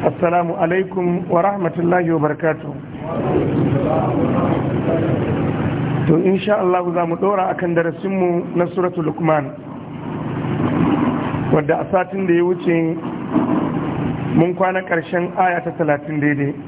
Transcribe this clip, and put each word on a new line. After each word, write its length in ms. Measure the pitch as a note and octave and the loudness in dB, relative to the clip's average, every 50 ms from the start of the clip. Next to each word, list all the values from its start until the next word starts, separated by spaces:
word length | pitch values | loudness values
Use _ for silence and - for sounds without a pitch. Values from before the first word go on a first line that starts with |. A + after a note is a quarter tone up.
| - | 0
السلام 460 | F3 - - F#3 E3+ E3+ F3 E3+ E3+ | 0 0 2 0 2 2 2 0 0
عليكم 680 | F3 G3+ F3 E3 F3+ F#3+ F#3+ F#3 F#3 F#3+ F3+ F3 F3 F3+ F3+ F3 | 0 0 0 0 2 0 -2 -2 -2 -2 0 0 0 -2 -2 0
ورحمة 420 | F#3+ E3+ F3 G3 G3+ G3+ F3+ D#3+ - F3 | 0 2 2 2 0 0 -2 -2 -2 0
الله 340 | E3+ E3+ F3+ F3+ F3 E3 | 0 2 2 2 2 2
وبركاته. 640 | E3 D#3+ D3 D3+ D3 D3 F3 D#3+ D#3 D#3 - - C#3 - - - - - - - - - - D3 D3+ - C#3 - - D3 - - C3+ C#3 C#3 D3 - - - - - - - - - - - - - - - - - - - D3+ D#3+ E3 E3 D#3+ - - - - - - - - - - - - - - - - - - - - | 2 2 2 0 0 2 0 0 0 0 -6 -10 -10 -10 -12 -12 -12 -10 -8 -6 -4 -2 -2 0 0 0 0 0 0 0 0 2 2 0 0 0 0 0 0 0 0 0 0 0 0 0 0 0 0 0 0 -2 -2 -2 0 0 0 0 0 0 0 0 0 -2 -2 -2 -2 -2 -2 -2 -2 -2 -2 -2 -2 -2 -2 0 2 2
To, 80 | D#3+ D#3 F#3 | 2 4 4
insha 340 | F#3 F#3+ F#3 F#3 G3+ G#3 G#3+ | 2 2 2 2 0 0 2
Allah, 220 | F#3+ F3+ F3+ F3+ F3+ F3 E3+ | 2 2 2 2 0 0 0
za 100 | F3+ F3 | 0 0
mu 100 | E3 E3 | 0 0
ɗora 340 | F3 F#3+ G3 G#3 F#3+ F#3 F#3+ | 0 0 0 2 2 0 0
a 40 | F3+ | -2
kan 200 | - F#3+ F3 E3+ | -2 -2 0 2
darasinmu 800 | E3 E3 E3 D#3+ E3 - F#3+ G3 F#3+ F3+ F3 F3 E3+ E3 - - | 2 0 0 -2 -4 -4 -2 0 0 2 2 2 0 -2 -2 0
na 80 | F3 F3 | 0 0
Suratul 380 | E3+ F3 F#3+ F3+ F3+ F3 F3 D#3+ | 0 0 0 0 0 0 0 -2
Luqman, 400 | D3+ D3+ - E3+ D#3 D#3 D3+ C#3 C3 - - - - - - - - - - - - - - - - - - - - - - - - - - - - - - - - - - - - - - - - | -2 -2 0 2 2 4 2 2 -2 -8 -12 -14 -12 -12 -12 -12 -12 -12 -10 -10 -8 -8 -6 -6 -6 -6 -4 -4 -4 -2 0 0 0 2 2 2 2 2 2 2 0 0 -2 -4 -4 -4 -4 0 2
wadda 280 | - D#3 D3 C#3+ D#3+ E3+ | 2 2 4 2 0 0
a 40 | D#3+ - | 0 0
satin 340 | F#3+ F#3 F3+ F3+ F#3+ F#3+ F#3+ | 0 0 0 0 -2 -2 2
da 60 | F3 | 2
ya 120 | E3+ E3+ F3 | 4 4 4
wuce 520 | F3+ F#3 F3 - F3 E3+ E3 E3 D#3+ E3 E3 - - - - - - - - - - - D#3+ - - - - - - - - - - - - - - - | 2 0 0 0 2 2 2 2 0 -2 -4 -6 -6 -6 -6 -6 -2 0 0 2 2 0 0 0 -2 -2 -2 -2 -2 -4 -2 -2 -2 -4 -4 -4 0 4
mun 200 | - E3 F3 F3+ | 4 4 4 4
kwana 260 | F3+ F#3+ F#3 F#3+ F#3 | 2 0 2 2 0
ƙarshen 460 | F#3 - F3 E3 D#3 - - F3 F3 F3 F3 | -2 0 -2 -2 0 0 -2 -2 -2 -2 0
aya 240 | - F#3 F#3 F3 F3 | 2 2 2 2 0
ta 100 | E3+ E3+ D#3+ | -2 -4 -2
talatin 440 | D#3+ E3+ D3+ D3 C#3+ D3 D#3+ D#3 D3+ | -2 0 2 2 0 0 -4 -2 0
daidai. 340 | D3 D3 D3 C#3+ C#3+ C#3 D3 C#3+ - | 2 2 2 2 0 -2 -4 -6 -12